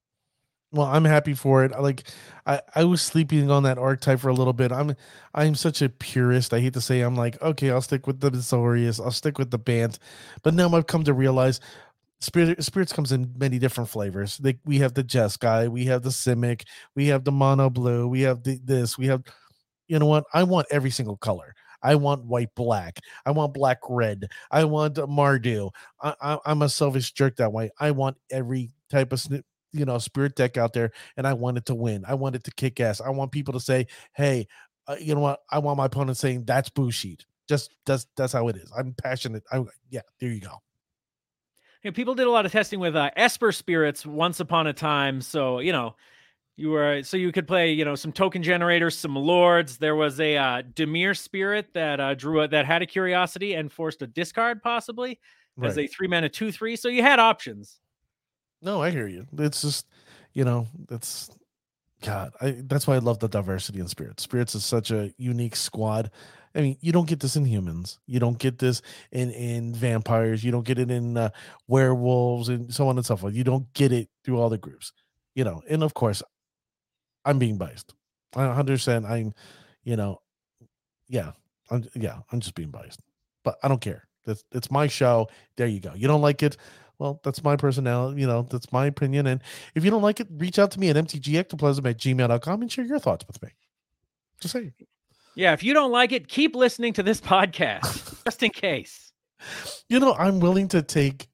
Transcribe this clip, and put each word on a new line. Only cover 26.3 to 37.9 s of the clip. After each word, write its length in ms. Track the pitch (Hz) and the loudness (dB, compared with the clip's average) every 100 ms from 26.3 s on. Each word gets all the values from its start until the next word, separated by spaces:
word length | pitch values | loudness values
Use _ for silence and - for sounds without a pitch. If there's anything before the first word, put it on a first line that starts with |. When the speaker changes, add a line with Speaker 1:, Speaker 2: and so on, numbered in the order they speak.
| 151 | -4
Speaker 1:
I'm 180 | 147 151 | -2 0
a 60 | 147 | 0
selfish 440 | - 143 131 120 | 2 0 0 -4
jerk 240 | - 135 120 | 0 0 2
that 160 | 113 | -2
way. 180 | 110 110 - | -2 -6 -2
I 140 | 147 | -2
want 240 | 139 135 131 _ | 0 -2 -4 _
every 420 | 131 120 131 120 - _ | -6 -4 -4 -6 -12 _
type 220 | 143 131 | 0 2
of 80 | 131 | -2
sn-, 240 | 147 139 - _ _ | -4 -8 -8 _ _
you 120 | 151 | -4
know, 140 | 135 120 | -2 -2
spirit 380 | - 139 139 131 | -4 -2 -2 2
deck 200 | 127 123 | 0 2
out 160 | 117 | 0
there, 180 | 120 113 - - - | 0 -2 -4 -14 -4
and 80 | 135 | -2
I 80 | |
want 240 | 127 123 120 | -2 -2 -4
it 80 | - | -4
to 80 | |
win. 300 | 120 117 104 95 | -2 -2 -4 -4
I 60 | |
want 200 | 135 135 | -4 -4
it 100 | 123 | -6
to 60 | - | -10
kick 300 | - 135 127 | -6 -4 0
ass. 220 | 117 104 | -2 -2
I 80 | 123 | -6
want 200 | 135 135 | -6 -6
people 220 | 147 139 | -6 -6
to 80 | 127 | -6
say, 280 | - 131 120 - - | 0 0 -2 -8 -14
"Hey, 340 | - 143 127 104 - _ _ - | -2 0 0 -4 -12 _ _ -12
uh, 80 | 143 | -8
you 160 | 156 | -2
know 60 | 147 | 0
what? 200 | 143 139 _ | 0 -2 _
I 80 | 143 | -2
want 180 | 147 143 | -2 0
my 80 | |
opponent 320 | 135 139 135 127 | -2 -2 -4 -2
saying, 280 | 143 123 | -2 -2
'That's 260 | 117 127 131 | 0 0 0
Bushid.'" 500 | - 127 113 98 82 _ _ - | -2 -2 -4 -8 -14 _ _ -4
Just, 240 | 147 - _ | -4 -4 _
that's, 220 | - | -4